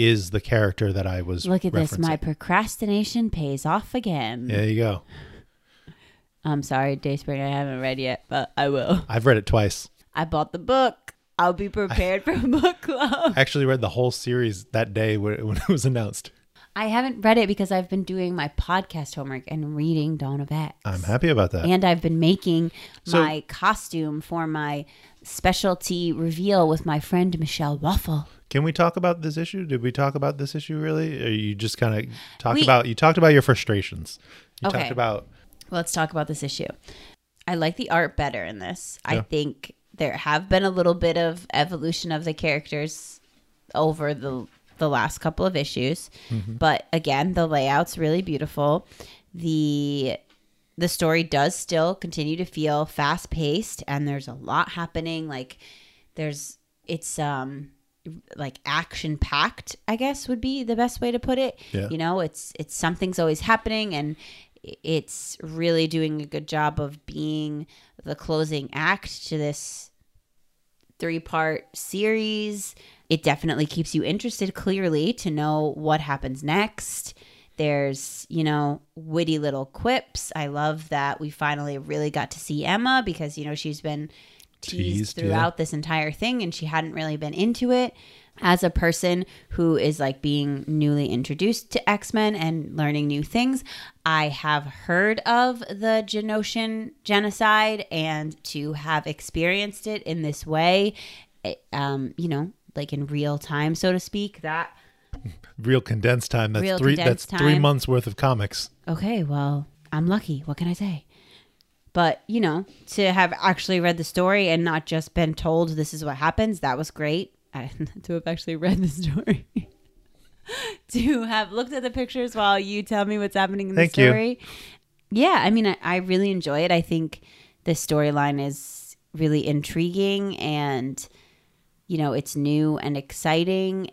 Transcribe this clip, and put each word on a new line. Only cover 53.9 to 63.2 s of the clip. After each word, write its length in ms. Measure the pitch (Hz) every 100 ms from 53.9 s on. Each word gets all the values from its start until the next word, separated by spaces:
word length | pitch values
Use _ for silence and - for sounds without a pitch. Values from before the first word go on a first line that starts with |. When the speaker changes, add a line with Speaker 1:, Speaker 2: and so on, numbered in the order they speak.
| 143 147
Speaker 2:
there's 180 | 143 135
a 80 |
lot 360 | 139 - 147 170
happening. 580 | 175 170 165 165 160 160
Like, 300 | 131 127 - - - - _ _ -
there's, 420 | 156 143 - - _ _ -
it's, 280 | 160 - -
um, 520 | 147 139 131 139 143 _ _ _ - 160 _
like, 240 | - 143 - -
action-packed, 1080 | 151 165 - 160 151 - 143 175 - - - -
I 80 |
guess 320 | 220 262 277 -
would 140 | 247
be 240 | 262 269
the 100 | 233 226
best 240 | 240 -
way 120 | 240
to 80 | 233
put 180 | - 262
it. 220 | 262 - -
Speaker 1:
Yeah. 180 | 101 101
Speaker 2:
You 80 | 160
know, 200 | 165 185
it's, 320 | 160 - - -
it's, 160 | 151
something's 440 | - 165 175 185 180